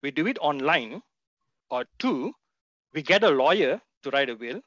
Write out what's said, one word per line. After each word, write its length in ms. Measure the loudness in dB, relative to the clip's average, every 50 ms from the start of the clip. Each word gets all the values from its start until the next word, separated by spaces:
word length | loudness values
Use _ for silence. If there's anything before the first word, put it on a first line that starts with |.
we 80 | -6 -6
do 160 | -2 -2 -2
it 120 | -2 -2 -2
online. 600 | -2 -2 -2 0 0 2 2 2 0 -4 -12 -16 -16 _ _ _ _ _ _ _ _ _ _ _ _ _
Or 140 | -6 -6 -6 _ _ _
two, 360 | -2 -2 -2 0 -2 -6 -8 _ _ _ _ _ _ _ _ _ _ _
we 100 | _ -10
get 220 | 0 2 2 4 6
a 60 | 4
lawyer 520 | 4 4 4 4 4 4 2 0 0 -2 _ _ _ _
to 80 | _ -4
write 200 | -2 -2 -2 -2
a 60 | -4
will. 260 | -10 -10 -10 -10 -12 -12